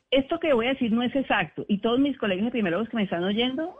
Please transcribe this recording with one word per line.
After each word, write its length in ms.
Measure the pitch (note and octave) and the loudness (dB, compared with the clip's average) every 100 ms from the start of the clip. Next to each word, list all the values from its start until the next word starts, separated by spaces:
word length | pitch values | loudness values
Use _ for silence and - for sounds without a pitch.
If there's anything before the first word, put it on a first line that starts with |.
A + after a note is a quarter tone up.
| - | 0
esto 300 | C4 C4+ E4 | 0 2 0
que 140 | E4 | 2
voy 140 | B3 A#3 | 2 2
a 60 | |
decir 180 | C4+ A#3+ | 0 0
no 120 | A3+ | 0
es 120 | B3 C#4 | 0 -2
exacto, 500 | C4 A3 D#3+ - - | 0 0 -2 -6 -2
y 120 | G3+ | 0
todos 200 | A3+ A#3+ | 2 2
mis 180 | C#4+ C4 | 2 0
colegas 300 | G#3+ F#3 A3+ | -2 0 -2
epidemiólogos 420 | A#3+ F#3+ E3+ A#3 | 0 0 0 -2
que 60 | A#3 | -2
me 80 | |
están 200 | F#3+ E3+ | -2 0
oyendo, 520 | F#3 G#3 B3 C4 E4 | 0 0 -2 -2 -6